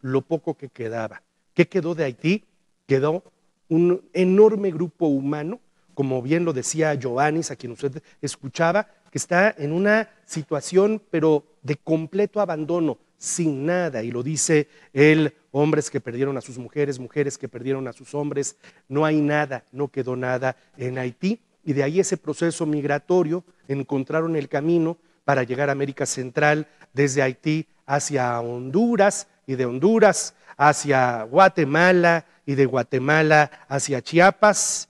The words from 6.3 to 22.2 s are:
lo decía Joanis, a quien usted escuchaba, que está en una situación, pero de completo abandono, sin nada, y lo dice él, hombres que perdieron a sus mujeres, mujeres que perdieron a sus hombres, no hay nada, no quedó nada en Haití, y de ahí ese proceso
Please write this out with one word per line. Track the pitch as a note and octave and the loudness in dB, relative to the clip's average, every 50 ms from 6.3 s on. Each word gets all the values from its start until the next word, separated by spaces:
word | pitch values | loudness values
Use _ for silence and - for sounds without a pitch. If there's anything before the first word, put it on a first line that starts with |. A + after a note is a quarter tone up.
| D#3 E3+ F3 | 0 0 0
lo | E3+ D3+ | -2 -2
decía | B2+ B2 - - D#3 D#3 D#3 D3 C#3+ | -4 -6 -6 -2 -2 0 0 0 -2
Joanis, | A#2+ C3 A#2+ B2+ C#3+ D3+ D3+ E3 D#3 - | -4 -6 -2 0 0 0 0 -2 -4 -6
a | C#3+ | -10
quien | - - A#2+ A#2 | -12 -12 -14 -12
usted | - - C#3+ B2+ D3+ _ _ _ _ - | -6 -8 -8 -8 -8 _ _ _ _ -10
escuchaba, | C#3+ - _ - C3+ - - E3 E3 F3 G3+ G#3+ _ _ _ _ _ | -10 -10 _ -14 -14 -4 0 0 2 2 0 -2 _ _ _ _ _
que | _ C#3 | _ -8
está | - _ F3 F3 F#3+ G#3+ - | -4 _ 2 2 2 2 0
en | - D3 C#3+ | -2 -6 -4
una | D#3 F3 G3 G3+ G#3+ A3 A3 G#3+ _ _ _ | -2 0 2 2 2 2 0 -4 _ _ _
situación, | _ - D#3+ D3 _ D#3+ C#3+ - - F3 F#3 G3 G#3 A3 G#3+ _ _ | _ -10 -10 -6 _ -6 -6 -6 0 2 2 4 4 0 -2 _ _
pero | - E3 D3+ D#3+ D#3 D3 - _ _ _ | -2 0 2 4 2 2 0 _ _ _
de | _ B2+ D3+ | _ -6 -6
completo | - _ - D#3+ D#3+ D#3+ D3 - F#3+ G#3 G3+ _ G#3 | -6 _ -2 -2 -2 -2 -4 -2 -2 -2 -2 _ -2
abandono, | G3+ F3+ E3 D3+ D#3 C#3+ E3+ F3 E3 D3+ A#2+ _ _ _ _ _ | -2 -2 -2 -6 -4 -2 -2 0 0 -2 -4 _ _ _ _ _
sin | - - - - E3+ D#3+ C#3+ C3 C#3 D#3 | -10 -10 -4 -2 -2 -2 -2 -2 -2 -2
nada, | F3 F3+ F3+ D#3+ C3 A#2 | -2 -2 -2 -4 -4 -6
y | A2 A#2 | -8 -6
lo | - A#2+ B2 | -6 -6 -6
dice | C#3+ D#3+ C#3+ - - E3 D3+ D3 _ _ _ _ _ _ | -6 -4 -4 0 2 2 2 2 _ _ _ _ _ _
él, | C3+ C#3+ D3+ D#3 D#3 D#3 C#3+ - _ _ _ | 4 6 6 6 4 2 0 -2 _ _ _
hombres | - C#3 D3 D3+ D#3 D3+ D3 - | -2 0 0 2 2 0 -2 -4
que | - - | -6 -8
perdieron | - - A#2 A#2+ C3+ C#3 C#3 C3 | -8 -8 -4 -4 -4 -4 -4 -8
a | |
sus | - - B2+ A#2+ | -10 -12 -16 -16
mujeres, | B2 A2+ _ D3 D3 C#3+ C#3 B2 | -16 -10 _ -4 -4 -4 -4 -8
mujeres | B2+ A#2 _ D#3 C#3+ C#3 C3+ - | -10 -10 _ -4 -4 -4 -6 -10
que | - B2 | -14 -14
perdieron | - A#2+ B2 C3 C3+ C3+ C3+ B2 | -14 -10 -6 -4 -4 -4 -4 -10
a | A#2 | -12
sus | - C3+ - - | -14 -20 -10 -8
hombres, | C#3+ D3 D3 C#3 G#2+ G#2+ - - _ _ - _ _ _ _ | -6 -6 -4 -4 -4 -6 -6 -8 _ _ -20 _ _ _ _
no | C3 C#3+ D#3 | -2 0 2
hay | D#3 D#3 D#3 | 2 2 2
nada, | D3 C#3+ D3 D3+ D3+ C#3 C3+ A#2+ _ _ | 2 2 0 0 -2 -4 -6 -12 _ _
no | - B2+ C#3+ C#3 | -8 -8 -8 -6
quedó | _ C#3 C3 B2 B2+ | _ -8 -6 -6 -6
nada | B2 B2+ B2+ B2+ B2 C3 C3 B2 _ _ _ _ | -6 -4 -4 -4 -2 -2 -4 -6 _ _ _ _
en | - B2 B2+ B2+ C3 | -10 -10 -8 -8 -6
Haití, | B2+ B2+ A#2+ _ - F#3+ A3+ A3+ _ _ _ _ _ | -8 -8 -8 _ -4 -4 -4 -4 _ _ _ _ _
y | E3 C#3+ | -4 -2
de | C#3 C#3 | 0 0
ahí | C#3 D#3 F#3 | 0 0 0
ese | F#3 - F#3+ | 0 0 -2
proceso | E3+ | -6